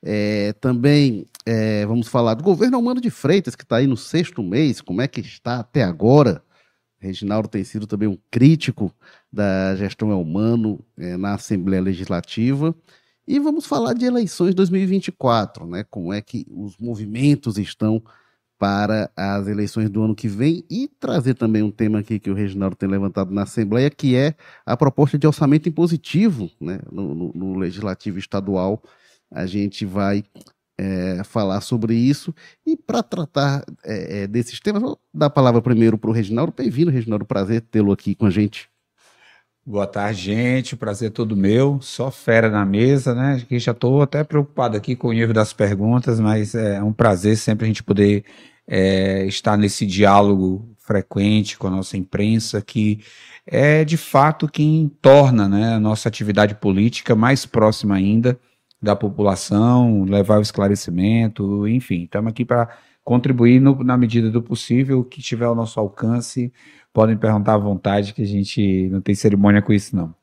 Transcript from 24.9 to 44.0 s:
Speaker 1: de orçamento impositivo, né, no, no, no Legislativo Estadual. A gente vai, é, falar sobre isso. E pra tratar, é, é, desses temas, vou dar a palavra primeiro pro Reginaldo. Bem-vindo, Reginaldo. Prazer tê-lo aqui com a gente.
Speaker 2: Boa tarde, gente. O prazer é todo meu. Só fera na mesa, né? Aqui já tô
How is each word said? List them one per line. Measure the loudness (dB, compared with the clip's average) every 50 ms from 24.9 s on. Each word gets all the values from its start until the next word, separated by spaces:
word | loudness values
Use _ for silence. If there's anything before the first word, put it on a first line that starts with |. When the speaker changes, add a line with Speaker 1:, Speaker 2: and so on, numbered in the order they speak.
| 2 2 0 2 2 2
Speaker 1:
de | 2
orçamento | 2 2 2 2 2 2 2 2 -2
impositivo, | -2 0 0 0 0 -4 _ -4 -2 0 2 2 0 -2 -6 -8 _ _
né, | -10 -10 -8 -10 -12 -12
no, | -10 -8 -8 -6 -6
no, | -6 -8 -8 -8
no | -8 -8 -6 -4 -4
Legislativo | -4 -4 -6 -6 -6 -6 -8 -6 -8 -10 -8 -8
Estadual. | -10 -8 -8 -6 -4 -2 -2 -2 0 -2 -4 -4 _ _ _ _ _ _ _ _ _ _
A | -10 -8 -8
gente | -6 -4 -4 -4 -4 -4 -6 -8
vai, | -6 -4 -4 -2 -2 -2 -2 -4 _ _ -20 -20 _ _ _ _ _ _ -8
é, | -6 -4 -4 -4 -4 -4 -6 -6 -8
falar | -6 -4 -4 -2 -2 -2 -4
sobre | -4 -4 -4 -4 -2 -2 0
isso. | 2 2 0 0 -2 -4 -14 -14 _ -18 -20 _ _ _
E | -4 -4 -4
pra | _ -6 -6 -6 -4
tratar, | _ -6 -8 -8 -6 _ -2 0 0 -2 -4 -6 -10 -18 _ _
é, | -10 -8 -8 -8 -8 -8 -8 -8
é, |
desses | -4 -4 -4 -4 -4 -8 -8
temas, | _ -4 -2 -2
vou | -4 -4 -8 _ _ _ _
dar | 0 0
a | 0
palavra | 2 4 4 4 4 4
primeiro | 2 2 2 4 4 4 2 2
pro | -2 -2
Reginaldo. | -2 -2 -2 -2 -2 -2 -2 -4 -4
Bem-vindo, | -4 -6 -4 0 0 0 0
Reginaldo. | 0 -2 -2 -2 -4 -6 -4
Prazer | -4 -4 -4 -2 0 -2 -4
tê-lo | -4 _ _ 2 2 2 2
aqui | 0 -2 -6 -4
com | _ 0
a | 0
gente. | 2 2 0 0 -2 -8 -20 _ _ _ _ _ _ _ _ _ _ _ _ _ _ _ _ _ _ _ _ -8
Speaker 2:
Boa | -4 -4 -4
tarde, | -4 -4 -4 -4 -4 -4 -4 -4
gente. | -4 -2 0 0 0 0 -2 -2 -6 -10
O |
prazer | -8 -6 -6 -6 -4 -6 -6
é |
todo | -4 -4 -4 -2 -2
meu. | 0 2 4 4 4 4 2 0 -2 -6
Só | -10 -8 -6 -6 -6
fera | -6 -8 -2 2 4 4 4 4
na | 2 0 0
mesa, | 0 2 2 4 4 2 2 2 -2 -2
né? | 0 0 0 -2 -2 -4
Aqui | _ -4 -4
já | -2 -2 -4
tô | 0 0 2 4 4